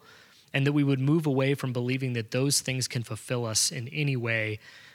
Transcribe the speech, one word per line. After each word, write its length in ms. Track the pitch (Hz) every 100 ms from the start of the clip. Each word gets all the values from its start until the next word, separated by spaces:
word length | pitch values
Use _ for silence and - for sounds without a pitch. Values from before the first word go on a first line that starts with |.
| - - - - _
and 140 | 139 139
that 40 |
we 120 | 147
would 160 | 143 135
move 260 | 135 165 151
away 300 | 135 135 139
from 180 | 131
believing 400 | 123 123 131 131
that 180 | 120 110
those 300 | 127 139 139
things 260 | - 131 117
can 160 | 123
fulfill 420 | 113 110 - 127 117
us 260 | 107 -
in 160 | 147 113
any 280 | 151 143 131
way, 440 | 117 113 107 107 - - -